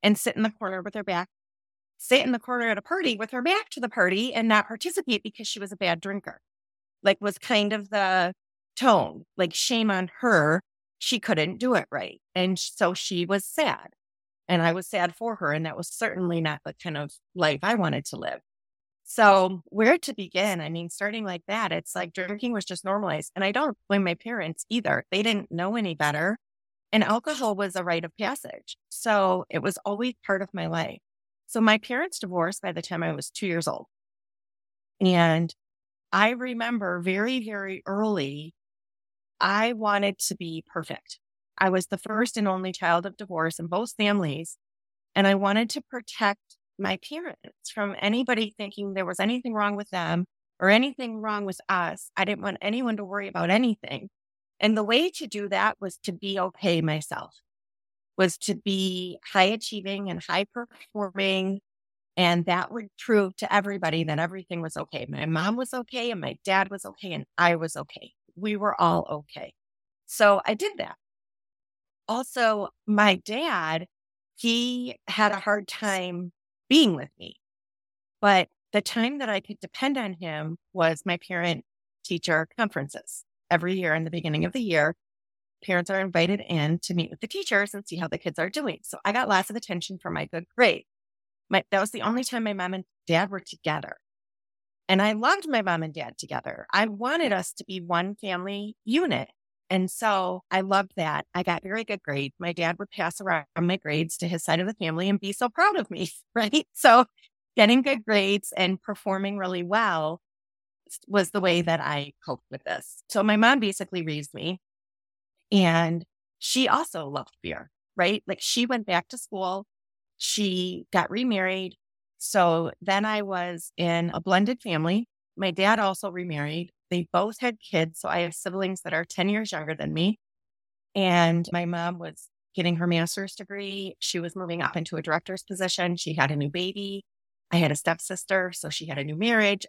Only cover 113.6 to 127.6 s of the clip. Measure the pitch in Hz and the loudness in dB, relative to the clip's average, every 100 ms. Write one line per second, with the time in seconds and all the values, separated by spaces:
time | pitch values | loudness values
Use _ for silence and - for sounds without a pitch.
113.6 | 208 196 190 180 160 151 147 - 160 185 | 2 -2 -6 -4 -4 -4 -6 -8 -6 -6
114.6 | _ _ _ _ _ _ _ _ - 202 | _ _ _ _ _ _ _ _ 2 4
115.6 | 180 165 165 170 - _ _ _ - 254 | 6 6 2 0 -6 _ _ _ -2 0
116.6 | 262 277 339 170 143 139 127 _ 85 76 | 2 0 -4 -8 -8 -8 -10 _ -10 -10
117.6 | - _ _ - 180 208 - - - - | -12 _ _ 0 0 0 -4 -6 -2 0
118.6 | 240 247 208 175 - 254 - 196 185 190 | 0 -2 0 -2 -2 -10 -10 -6 -4 -4
119.6 | 202 _ _ _ _ - - - 202 185 | -8 _ _ _ _ -8 -4 0 0 0
120.6 | 180 180 - 185 - 214 254 202 185 190 | -2 -6 -2 0 0 0 0 0 0 -2
121.6 | 185 - _ _ _ - - 196 170 165 | -6 -12 _ _ _ -12 0 4 6 4
122.6 | 165 - 180 196 214 214 202 185 175 170 | 0 -4 0 2 2 -2 -2 -4 -4 -8
123.6 | - - 170 170 170 - 180 190 208 247 | -10 -2 2 2 0 -2 4 4 4 0
124.6 | 220 160 160 196 233 _ _ - 190 175 | -2 0 2 0 -2 _ _ -4 -2 2
125.6 | 190 226 196 185 202 180 180 151 147 160 | 4 4 2 0 -6 -6 -6 -4 -4 -4
126.6 | 170 _ - 175 165 175 208 220 247 220 | -8 _ -4 -4 0 0 0 -2 -4 -4